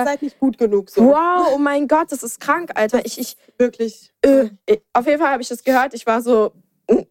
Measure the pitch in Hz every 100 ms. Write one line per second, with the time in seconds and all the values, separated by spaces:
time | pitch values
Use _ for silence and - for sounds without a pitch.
0 | 254 285 285 - 269 226 220 202 190 -
1 | 240 294 339 359 349 277 285 285 285 311
2 | 330 285 233 - - 320 339 - 214 240
3 | 226 - 247 - _ - 247 - 226 -
4 | _ _ 277 269 220 202 - 214 _ 240
5 | 254 294 302 269 254 240 - 262 269 233
6 | - 226 233 226 214 _ _ _ - 233
7 | -